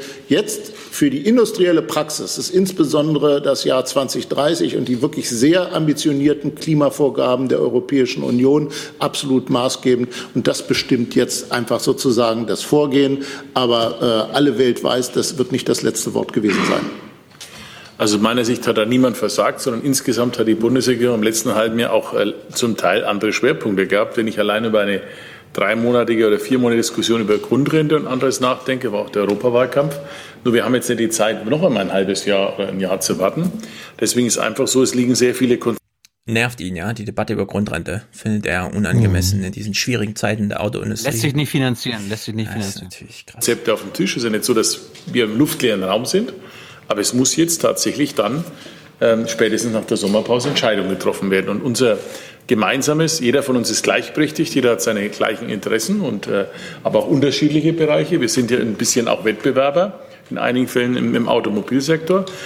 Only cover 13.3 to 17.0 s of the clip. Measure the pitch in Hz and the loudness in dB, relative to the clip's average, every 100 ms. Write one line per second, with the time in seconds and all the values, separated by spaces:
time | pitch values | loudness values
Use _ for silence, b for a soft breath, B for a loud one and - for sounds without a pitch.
13.3 | B B 131 123 117 113 - 123 110 107 | B B -2 2 2 0 0 0 2 0
14.3 | 139 143 117 127 113 - 123 123 - 135 | 2 2 4 2 2 0 -2 -2 -2 -2
15.3 | 127 123 - - 123 - - 117 113 - | -2 -2 -2 -2 0 0 -2 -2 -2 -2
16.3 | 120 104 92 - 90 - - | 0 2 2 0 -2 -4 -10